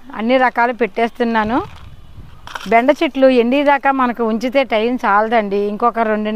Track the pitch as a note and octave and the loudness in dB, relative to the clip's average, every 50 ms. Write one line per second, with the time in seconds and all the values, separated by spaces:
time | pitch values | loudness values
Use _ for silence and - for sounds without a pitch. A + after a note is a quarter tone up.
0 | - B3+ C#4 G3+ G#3+ A#3 C4 C4 B3+ A#3+ - A#3+ A#3 B3 B3 - A#3+ G3+ - A3+ | -14 -16 -10 -6 -2 0 2 2 2 2 2 2 0 0 0 -2 -4 -4 -2 -2
1 | A3+ A#3 - - B3 A#3 A3+ A3 G#3 G#3+ A#3 D4 G4+ - - - - - - - | -2 -2 -2 -2 -2 0 0 0 0 0 0 -2 -4 -4 -10 -16 -18 -18 -20 -20
2 | - - - - - - - - - - - - - F#3+ A3 A#3 A#3+ C#4 D4+ - | -20 -20 -18 -18 -18 -18 -20 -20 -18 -16 -16 -14 -4 0 2 2 4 4 2 2
3 | E4+ D4 - C4+ C4+ C4 C4 B3 A3+ A#3+ B3+ C#4+ C#4+ C#4+ C#4+ C4+ - C4+ C4+ C4+ | 0 -2 0 4 4 4 6 4 4 2 2 2 2 2 2 2 2 0 0 0
4 | B3+ B3 A3 - A#3 A3 A3 A3 A3+ C4 A3+ C#4 C4+ G#3+ A#3+ G#3+ A3 A#3 B3+ A#3+ | 0 -2 -2 -2 -2 -2 -2 -2 -2 -2 0 0 0 0 0 0 0 0 -2 -2
5 | - A3 G3 G#3 A3 A3 A#3+ A#3 G#3 G3+ G3 G3+ G3+ G3+ G#3 G3+ A#3+ A#3+ A3+ A3+ | 0 2 2 2 2 2 2 0 0 0 -2 -2 -2 -2 -2 -2 -2 -2 0 0
6 | A3+ G#3+ G#3+ G#3 G#3+ G#3+ G#3+ | 0 0 0 -2 -2 -4 -4